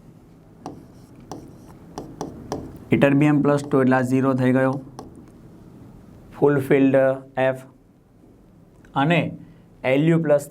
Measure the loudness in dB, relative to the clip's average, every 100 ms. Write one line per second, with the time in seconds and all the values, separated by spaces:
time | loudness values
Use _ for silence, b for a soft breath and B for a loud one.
0 | -20 -20 -20 -20 -20 -20 -20 -20 -20 -20
1 | -20 -20 -20 -20 -20 -20 -20 -20 -20 -16
2 | -14 -14 -14 -14 -12 -12 -12 -18 -2 2
3 | 4 4 2 2 2 0 0 0 2 0
4 | 0 0 0 0 0 2 0 -2 -10 -20
5 | -20 -20 -20 -20 -20 -20 -20 -20 -20 -20
6 | -20 -20 -20 -2 0 0 0 2 4 2
7 | 2 -2 -6 -4 -2 -4 -10 -20 _ _
8 | _ _ -20 -20 _ -20 -20 -20 -10 -2
9 | 0 0 -2 -8 B B B -8 -2 2
10 | 2 2 2 0 0